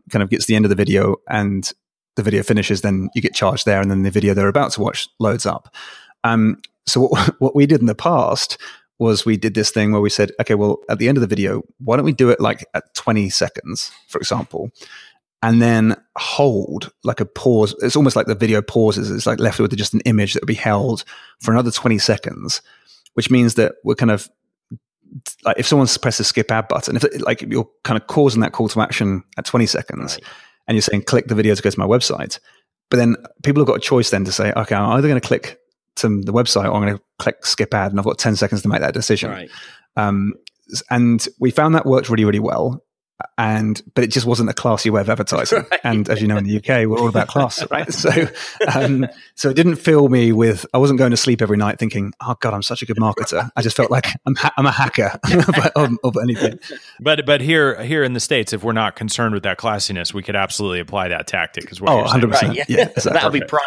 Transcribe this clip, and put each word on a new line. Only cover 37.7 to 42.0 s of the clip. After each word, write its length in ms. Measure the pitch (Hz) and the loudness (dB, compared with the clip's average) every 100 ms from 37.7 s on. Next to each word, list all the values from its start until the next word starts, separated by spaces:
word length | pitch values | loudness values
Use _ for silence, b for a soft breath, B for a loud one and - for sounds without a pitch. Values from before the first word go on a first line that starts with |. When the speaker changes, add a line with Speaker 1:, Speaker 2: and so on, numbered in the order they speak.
Speaker 1:
ad," 180 | 107 98 | -2 -2
and 80 | 98 | -2
I've 60 | 104 | -2
got 120 | - | 0
ten 180 | 123 104 | 0 0
seconds 240 | 104 101 | 0 -2
to 80 | 104 | -2
make 100 | 90 | -2
that 140 | 73 | -2
decision. 360 | - - 107 110 | -2 0 -2 -2
Speaker 2:
Right. 200 | 95 85 B B B B - | -10 -14 B B B B -2
Speaker 1:
Um, 360 | 104 101 101 - - - _ | 0 0 -2 -4 -12 -20 _
s-, 100 | - - | -12 -2
and 380 | 123 120 117 - - | 2 4 2 -2 -2
we 120 | 131 | 0
found 240 | 156 156 160 | 2 2 2
that 100 | 135 | 2
worked 240 | 127 | 2